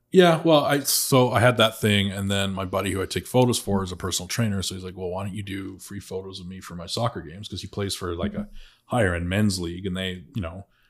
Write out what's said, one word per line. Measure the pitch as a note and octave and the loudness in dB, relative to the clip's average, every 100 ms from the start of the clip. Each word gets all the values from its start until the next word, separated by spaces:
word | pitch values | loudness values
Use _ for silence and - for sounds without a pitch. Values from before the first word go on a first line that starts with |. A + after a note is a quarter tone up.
| _ | _
Yeah, | F#3 F3 D#3+ | 6 8 6
well, | E3 D3+ D3 | 6 4 4
I, | C#3+ | 0
so | C3 - - C3+ B2 | 2 0 4 6 6
I | A2+ | 6
had | B2 A2+ | 4 6
that | A2+ - | 2 4
thing, | A2 G2+ G2+ | 2 4 2
and | G2 G2 | -2 -2
then | G2 G2 | 0 0
my | F#2+ F#2+ | -2 -4
buddy | F#2+ G2 | -2 -2
who | F#2+ | -2
I | F#2 | -2
take | F#2 - | -4 0
photos | B2+ B2 A2+ | 4 4 4
for | - G2 | 0 0
is | F#2 | 0
a | F2+ | -4
personal | F#2+ - F2+ | -4 -4 -4
trainer, | - A2+ G2 | -2 0 0
so | F2+ F#2 | -4 -6
he's | |
like, | F#2 F2+ | -10 -6
"Well, | F#2 | -6
why | F2+ G2+ | -4 -6
don't | G2+ | -6
you | |
do | G2+ G2 G2 F#2+ | -8 -8 -8 -12
free | - G2+ | -14 -14
photos | - F#2+ F#2+ F#2+ | -10 -10 -10 -12
of | F2+ | -12
me | F#2 | -12
for | - F2 | -12 -12
my | E2+ | -8
soccer | - A#2 - | -2 -2 -4
games?" | D2+ F2+ G#2+ | -12 -12 -12
'Cause | F#2+ | -10
he | F#2+ | -10
plays | - G2+ - | -6 -4 -4
for, | F2+ E2+ | -6 -4
like, | F#2 - | -4 -4
a | - - - _ - | -10 -12 -18 _ -4
higher-end | B2 G2 F2 F2 | 2 2 2 0
men's | G2 G#2+ F#2 | 2 2 0
league, | E2+ F2 G2 | -4 -6 -6
and | F2+ | -6
they, | F#2 F2+ - G#2+ | -6 -8 -10 -8
you | |
know, | E2 F2+ - _ _ | -8 -10 -16 _ _